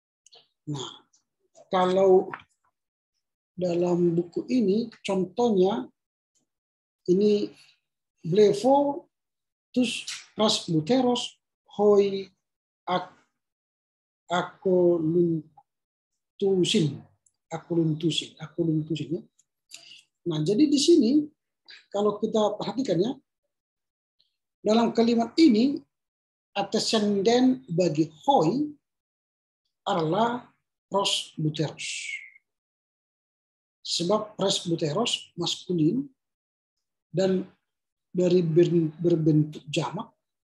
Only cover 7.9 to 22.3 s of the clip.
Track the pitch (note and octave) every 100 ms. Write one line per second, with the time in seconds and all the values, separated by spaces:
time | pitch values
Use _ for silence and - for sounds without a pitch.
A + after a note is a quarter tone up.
7.9 | _ _ _ E3 F#3+ G#3 - B3 C#4 C#4+
8.9 | C#4+ - _ _ _ _ _ _ B3 A#3+
9.9 | - - - - - G#3+ - - D#3 D#3
10.9 | C4 B3 A#3+ - - _ _ _ - G#3
11.9 | G3+ G3+ G3 F#3+ _ _ _ _ _ -
12.9 | F3+ - _ _ _ _ _ _ _ _
13.9 | _ _ _ - F3+ - - F#3+ F3+ F3
14.9 | F3 D#3 E3+ F3 D#3+ - _ _ _ _
15.9 | _ _ _ _ - G3 F#3+ E3+ G#3+ D3
16.9 | B2 - _ _ _ - D#3+ - E3+ D#3+
17.9 | D3+ E3+ D3 - - D#3 - E3 D#3 D#3
18.9 | D#3 B2+ F3+ - _ _ _ _ - -
19.9 | - _ _ E3+ D#3 D3+ G#3+ D4 C#4+ -
20.9 | E4+ A3 D4+ D4 _ _ _ _ - _
21.9 | G3+ G#3 G#3 A3